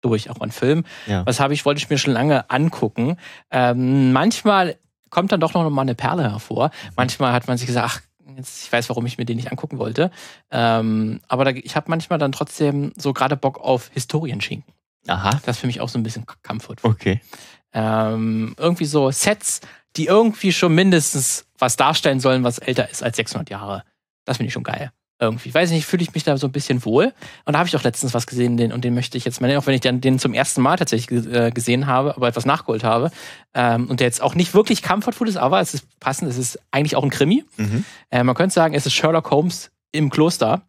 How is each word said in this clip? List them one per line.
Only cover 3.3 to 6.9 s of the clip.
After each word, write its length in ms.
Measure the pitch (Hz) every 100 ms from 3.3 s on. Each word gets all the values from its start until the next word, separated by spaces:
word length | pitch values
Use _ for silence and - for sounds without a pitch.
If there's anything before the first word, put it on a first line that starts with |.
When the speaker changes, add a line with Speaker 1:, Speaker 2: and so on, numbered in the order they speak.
| - _
Speaker 1:
Ähm, 640 | 131 123 123 127 139 131
manchmal 640 | 131 185 - 208 202 180 - _ _ _
kommt 240 | - 190
dann 80 | 196
doch 140 | 160
noch 140 | 175 160
mal 100 | 143
eine 140 | 135
Perle 360 | 120 - 180 127
hervor. 360 | 104 - - 143
Speaker 2:
Mhm. 260 | - -